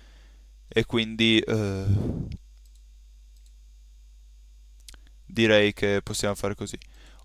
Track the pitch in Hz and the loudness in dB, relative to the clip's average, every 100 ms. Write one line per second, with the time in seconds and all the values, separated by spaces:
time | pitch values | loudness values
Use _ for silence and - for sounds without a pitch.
0 | - - - - - - - 113 113 117 | -20 -20 -20 -20 -20 -20 -4 -2 0 -2
1 | 110 113 113 110 - 110 101 95 98 101 | -2 2 4 4 2 -2 -2 -2 0 0
2 | 87 - - - - - - - - - | -2 -6 -8 -12 -16 -20 -20 -20 -20 -20
3 | - - - - - - - - - - | -20 -20 -20 -20 -20 -20 -20 -20 -20 -20
4 | - - - - - - - - - - | -20 -20 -20 -20 -20 -20 -20 -20 -20 -20
5 | - - - 95 110 107 104 - 101 101 | -20 -20 -8 0 4 6 4 2 0 0
6 | - 107 104 98 101 104 104 - - - | -4 -6 -4 -4 -6 -6 -10 -12 -18 -20
7 | - - | -20 -12